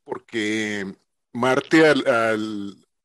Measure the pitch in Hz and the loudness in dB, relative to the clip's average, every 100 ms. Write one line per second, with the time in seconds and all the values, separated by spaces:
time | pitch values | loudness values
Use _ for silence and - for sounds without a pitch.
0 | - - _ 113 104 110 107 104 95 - | -16 -16 _ -6 -4 -4 -4 -6 -10 -14
1 | _ _ _ 120 127 143 - 160 156 135 | _ _ _ -4 0 0 2 4 6 4
2 | 135 117 113 107 107 104 101 - _ _ | 2 0 0 -2 -4 -8 -10 -14 _ _